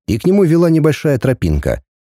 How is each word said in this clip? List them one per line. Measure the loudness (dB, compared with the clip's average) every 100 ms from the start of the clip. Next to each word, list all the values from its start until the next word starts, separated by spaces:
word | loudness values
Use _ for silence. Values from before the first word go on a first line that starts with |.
| -6
и | -2
к | 0
нему | 2
вела | 2 2 2
небольшая | 2 0 0 -2 0
тропинка. | -2 -2 -2 -2 -2 -6 -10 _ _